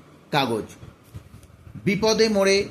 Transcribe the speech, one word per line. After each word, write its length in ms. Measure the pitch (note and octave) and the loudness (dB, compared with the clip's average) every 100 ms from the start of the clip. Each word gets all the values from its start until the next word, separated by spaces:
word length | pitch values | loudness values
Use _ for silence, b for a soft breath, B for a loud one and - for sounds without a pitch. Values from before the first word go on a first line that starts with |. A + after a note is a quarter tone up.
| - - - | -16 -20 -4
কাগজ। 320 | D3 C3 A2+ F#2 - - - - - - - - - - - - | -2 -2 -4 -8 -16 -20 -20 -20 -20 -20 -20 -20 -20 -20 -6 -2
বিপদে 440 | G#3 A3 G#3+ A3 | 0 0 2 2
মোড়ে 380 | G3+ G3 G3 G3+ | 4 4 2 0